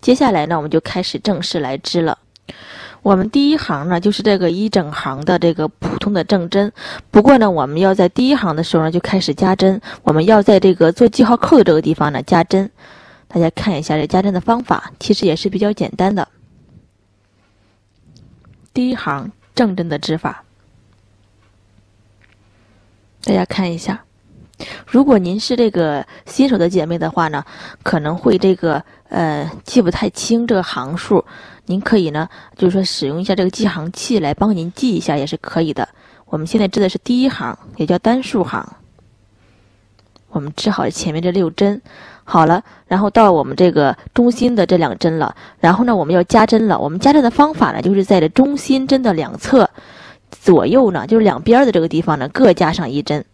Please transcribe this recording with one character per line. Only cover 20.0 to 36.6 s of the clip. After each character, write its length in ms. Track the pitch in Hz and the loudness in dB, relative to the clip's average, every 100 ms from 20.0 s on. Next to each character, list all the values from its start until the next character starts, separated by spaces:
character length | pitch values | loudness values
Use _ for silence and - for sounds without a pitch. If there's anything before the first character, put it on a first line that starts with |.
| - 160 | -4 -6
法， 260 | 147 - _ _ _ _ _ _ _ _ _ _ _ _ _ _ _ _ _ _ _ _ _ _ _ _ _ _ _ _ | -6 -10 _ _ _ _ _ _ _ _ _ _ _ _ _ _ _ _ _ _ _ _ _ _ _ _ _ _ _ _
大 100 | - | -2
家 100 | 190 | -2
看 280 | 180 - 185 | -2 -2 -4
一 60 | 170 | -4
下。 260 | - 202 _ _ _ - - _ - - - | -8 -10 _ _ _ -20 -20 _ -18 -18 -2
如 180 | 240 | 0
果 140 | 277 240 | 4 4
您 220 | 180 196 | 2 -6
是 160 | - 247 | -4 0
这 160 | 233 | 0
个 340 | 185 160 143 - - - | 0 -2 -4 -8 -16 -20
新 220 | - 269 | -2 0
手 100 | 226 | 2
的 120 | 170 | 0
姐 160 | 185 160 | 0 -2
妹 120 | 170 | -4
的 120 | 160 | -4
话 180 | 160 160 | -2 -2
呢， 140 | 151 151 - - - | -4 -10 -18 -20 -12
可 160 | - 165 | -4 -2
能 160 | 147 170 | -2 -2
会 220 | - 196 | 0 2
这 180 | 190 180 | 2 0
个， 280 | 170 147 - _ _ | -2 -4 -6 _ _
呃， 400 | - 165 147 156 - | -4 -2 -4 -8 -12
记 180 | - - | -2 0
不 80 | 180 | 0
太 200 | - 208 | -2 -6
清 340 | - - 233 233 | -6 -2 -2 0
这 80 | |
个 80 | 208 | -2
行 340 | 175 - 127 170 | -2 -8 -8 -10
数。 280 | - 196 - - - - - | 0 0 0 -14 -20 -20 -8
您 140 | 185 | -6
可 160 | - 220 | 0 0
以 120 | 165 | 0
呢， 180 | 147 160 - - _ | -4 -8 -12 -20 _
就 140 | 185 | 0
是 20 | |
说 120 | 190 | 0
使 240 | 185 - 139 | -2 -4 -6
用 120 | 156 | -6
一 40 | |
下 120 | 190 175 | -4 -2
这 80 | |
个 60 | 185 | -2
记 180 | - 214 | -2 -4
行 240 | 180 156 | -4 -10
器 280 | - - 220 | -10 -4 -2
来 140 | 151 | -2
帮 220 | 147 208 196 | -2 0 0
您 160 | 165 | -4
记 200 | - 254 | -4 -2
一 60 | 180 | -2
下 180 | 170 147 | -2 -4
也 80 | 143 | -4
是 100 | 165 | -8
可 240 | - - | -6 -4
以 120 | 165 | -2
的。 140 | - - _ _ _ _ | -2 -6 _ _ _ _
我 120 | - | -8
们 80 | 160 | -4
现 140 | |
在 80 | 220 | -2